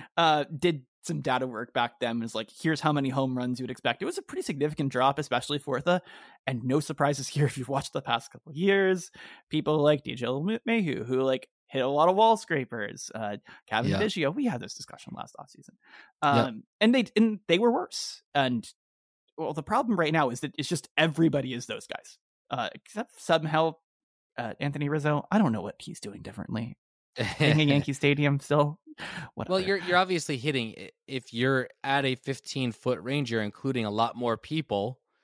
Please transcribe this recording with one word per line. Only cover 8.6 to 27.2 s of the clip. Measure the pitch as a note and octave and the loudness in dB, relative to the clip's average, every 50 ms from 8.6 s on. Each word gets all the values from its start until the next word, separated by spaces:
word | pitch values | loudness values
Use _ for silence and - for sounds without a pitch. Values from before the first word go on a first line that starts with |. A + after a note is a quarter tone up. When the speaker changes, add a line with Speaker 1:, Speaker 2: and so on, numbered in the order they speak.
| F#3+ G3 G3 G3 G3 F#3+ F#3+ F3 - - - - - - - - _ - | 2 4 4 4 4 4 2 0 -2 -10 -18 -20 -20 -20 -20 -20 _ -4
Speaker 1:
People | D3+ D#3 C#3+ D#3 D3+ D3+ | -4 -2 0 2 2 4
like | C#3+ D3+ D3+ C#3+ | 4 4 4 2
D | - B2 B2 | 0 -6 -8
J | B2+ A#2+ | -6 -4
LeMahieu, | A#2+ C3 C#3 D#3+ G3+ A3+ A#3 - - A#3 A3+ F#3 D3 B2 G#2 A#2+ | -4 -2 -2 -2 -2 -4 -4 -2 0 0 2 0 0 -2 -4 -4
who, | A#2+ B2+ C3 | -2 0 2
like, | C3 C3 C3 C3 - - _ _ _ | 2 2 0 0 -4 -8 _ _ _
hit | _ - C3 | _ -2 0
a | B2+ C3+ | 0 2
lot | C#3+ D3 D#3+ F3+ | 4 4 4 6
of | F#3+ | 6
wall | G#3 A3+ A3+ A3 | 6 6 6 6
scrapers, | G#3 - - E3 C#3 B2 - A#2+ A2+ G2+ - - - - - - | 4 0 -2 -2 -2 -2 -4 -6 -6 -6 -6 -8 -10 -14 -12 -8
uh, | A2 A2 G#2 G#2 G#2 - - - - _ | -6 -6 -6 -6 -8 -12 -16 -20 -20 _
Cavan | - G#2+ A2+ B2 - | -4 -2 -2 0 0
Speaker 2:
Yeah. | F#3+ F#3+ | 0 0
Speaker 1:
Biggio. | G#3 G#3+ - F3+ C#3+ C#3 F#3+ | 0 0 0 0 -2 -2 0
We | D4 C4+ | 0 -2
had | A#3 C#3 A#2+ | -2 -2 -4
this | F#2+ - - | -6 -10 -14
discussion | - - - - - - - - | -16 -18 -18 -20 -18 -16 -14 -14
last | - - - - - | -14 -14 -14 -16 -20
offseason. | - - - - - - - _ _ _ - - - _ _ - | -20 -20 -20 -20 -20 -20 -20 _ _ _ -20 -20 -20 _ _ -2
Speaker 2:
Yeah. | D#3 C#3+ C#3 C3 - | 2 4 4 4 2
Speaker 1:
Um, | B2+ A2 A2 - _ _ - | 2 -2 -10 -16 _ _ 2
and | G#3 A#3 B3+ | 4 4 6
they, | C4 G3+ - - | 4 2 2 2
and | G#3+ A3+ A3 G#3+ F#3 _ - | 2 4 2 2 -2 _ 2
they | E3+ F#3+ | 4 6
were | A#3+ A#3 | 6 4
worse. | B3 E4 - - - - - - - - _ _ - | 4 2 0 -4 -8 -10 -10 -10 -12 -16 _ _ 0
And, | C#3+ C3 B2+ B2 A2+ - - - _ _ _ _ _ _ _ _ _ _ _ _ | 2 2 2 2 0 -4 -6 -14 _ _ _ _ _ _ _ _ _ _ _ _
well, | - D#3+ C3 | -6 -6 -4
the | D#3 D#3+ | -4 -4
problem | D3 - G#3+ C4 C4+ A3+ G#3 F3 | -2 0 0 2 2 2 2 2
right | D#3+ D3+ | 4 4
now | D#3+ D#3+ C#3+ B2 | 4 4 4 2
is | A#2+ - | 0 -2
that | D#3 C#3 - | -6 -6 -6
it's | - C#3 - | -6 -4 -2
just | F3 - - - - | -4 -4 -4 -2 2
everybody | C#3+ D#3+ E3 D3 D#3+ E3 D3+ D3 C#3 C3 C3 | 2 2 4 4 4 4 4 4 2 -2 -4
is | B2 A#2+ - | -6 -8 -8
those | - G#2+ - - | -8 -10 -10 -10
guys, | - - - - - - _ _ _ _ _ _ - | -10 -12 -12 -12 -16 -20 _ _ _ _ _ _ -8
uh, | B2 B2+ A2 - - | -6 -4 -4 -6 -8
except | - _ - - G#3 - - - - | -12 _ -12 -10 -10 -10 -10 -12 -6
somehow, | - - E3 D#3+ D#3 D3+ D#3 D#3+ E3 D#3+ D#3+ _ _ _ _ _ _ _ _ _ _ _ _ A#2+ | 0 2 2 2 2 2 2 2 2 2 -2 _ _ _ _ _ _ _ _ _ _ _ _ -10
uh, | A#2+ A2 - - | -8 -8 -6 -4
Anthony | C#3 C#3+ C#3 D3 D3 C#3+ | -4 -4 -2 -2 -2 -2
Rizzo. | D3+ D3+ C#3 D3+ D3 D3 - - | 0 0 2 2 0 0 0 2
I | F#3+ A3 | 4 4
don't | G3+ B2 | 4 4
know | A2 G2 | 2 -2
what | F2+ G2+ - - | -4 -8 -10 -12
he's | - - E3+ - | -14 -14 -12 -12
doing | - G#2 G2+ G2+ | -12 -14 -12 -12
differently. | - - - G2+ - - - G#2+ A#2 B2 - _ _ _ _ _ _ _ - | -14 -12 -12 -12 -8 -6 -6 -6 -6 -8 -10 _ _ _ _ _ _ _ -8
Hanging | - | -6